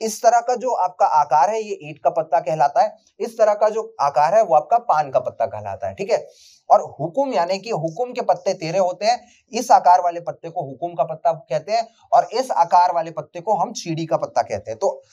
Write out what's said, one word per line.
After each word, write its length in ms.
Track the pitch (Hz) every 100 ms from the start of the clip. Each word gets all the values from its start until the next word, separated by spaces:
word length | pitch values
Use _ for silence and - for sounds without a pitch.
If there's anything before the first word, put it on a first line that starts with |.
इस 200 | 220 -
तरह 180 | 233 233
का 140 | 233 247
जो 180 | 254 233
आपका 280 | 180 - 196 151
आकार 340 | 147 151 185
है 120 | 220
ये 160 | 214 -
ईंट 160 | 147 156
का 100 | 170
पत्ता 280 | 165 160 170
कहलाता 420 | 160 156 147 170
है, 140 | 214 - _ -
इस 180 | 233 -
तरह 160 | 214
का 160 | 208 214
जो 240 | 220 220 -
आकार 340 | 143 147 156 214
है 80 |
वो 120 | 202 151
आपका 220 | - 233 226
पान 260 | 156 143
का 80 | 135
पत्ता 260 | - - 110
कहलाता 420 | 107 104 95 98
है, 60 |
ठीक 180 | 98 202
है। 160 | 190 - _ - _ -
और 120 | 196 254 -
हुकुम 340 | 170 262 277
यानी 260 | 208 175 190
कि 100 | 233
हुकुम 400 | 180 160 160 247
के 80 | 247
पत्ते 300 | 196 - 196 190
तेरे 240 | 160 185
होते 260 | 180 175 208
हैं, 140 | 240 _ _ _
इस 180 | 226 247
आकार 300 | 202 180 180
वाले 180 | 175 170
पत्ते 280 | 160 - 165
को 140 | 180
हुकुम 300 | 139 - 170
का 100 | 170
पत्ता 280 | 165 156 170
कहते 400 | 165 - 156 151
हैं 160 | 226 226 _ -
और 140 | 165 -
इस 180 | 220 254
आकार 400 | 226 226 180 180 170
वाले 160 | 165
पत्ते 300 | 165 151 175
को 140 | 170 190
हम 160 | 214
चीड़ी 320 | - 170 160 160
का 120 | 151
पत्ता 240 | - 123
कहते 300 | 117 101 110
हैं। 80 | 113
तो 220 | 202 - _